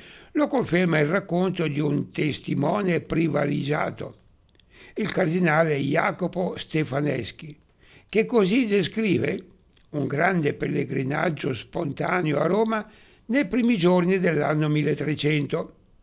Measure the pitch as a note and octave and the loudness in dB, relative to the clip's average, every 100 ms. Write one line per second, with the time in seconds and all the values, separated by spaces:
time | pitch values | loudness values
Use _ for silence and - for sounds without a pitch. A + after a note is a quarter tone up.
0 | - - - D4+ D4 C4+ F#3+ F3 F#3 D#3 | -10 -20 -6 -2 0 0 0 2 2 2
1 | D3 F#3+ F#3+ F3 F#3 - D#3+ C#3+ D3+ C#3+ | 2 0 -2 0 0 0 -2 -2 -2 -2
2 | - - D3+ B2+ - C#3 C#3+ G3+ F#3+ E3 | -4 -4 -4 -4 -4 -2 0 0 0 -2
3 | - D#3 E3 C#3+ C#3+ C#3+ C#3 D3+ F#3 - | 0 0 0 0 0 -2 -2 -2 -4 -6
4 | - - _ _ _ _ _ - - - | -12 -14 _ _ _ _ _ -20 -14 -6
5 | G#3+ - F3 F3+ F3 D3+ E3 C#3+ C3+ F3+ | -4 0 0 2 4 4 2 2 0 0
6 | G#3 - F3 F3+ F#3 - - D#3 C#3+ C3 | 0 -2 -4 -2 -4 -4 -4 -2 -2 -2
7 | D3 C3 G#2+ - D#3 - _ _ _ - | -2 -2 -6 -10 -16 -18 _ _ _ -20
8 | _ G#3 A3 A#3+ F#3+ A#3 A3+ G3+ D#3 - | _ 0 2 4 4 4 2 2 0 0
9 | A3 C3 G#2+ F#3+ - - _ _ _ D3 | 2 2 0 -4 -8 -20 _ _ _ -6
10 | B2+ C#3 F3 F#3 C#3+ - C#3+ C#3+ C3 C3+ | -2 0 2 2 0 -2 -2 -2 -2 -2
11 | C3 D3 E3+ D3 - B2 - E3 E3+ - | -2 -2 -2 -2 -4 -6 -6 -6 -6 -4
12 | D3 F3+ E3 C#3+ D#3 G3 A3+ A3 - - | -2 -2 0 0 2 2 0 -2 -6 -16
13 | - - - B3 F#3 A3 A#3 A#3 E3+ F3+ | -20 -16 -4 -2 0 2 2 4 4 4
14 | F3 F#3+ F3+ D3+ C#3 D#3 D3+ D3+ D3 D3 | 4 2 2 2 2 2 2 2 0 -2
15 | D3 D3+ D3 D3+ C3+ D#3+ F3+ - _ _ | -2 -2 0 0 0 -4 -6 -12 _ _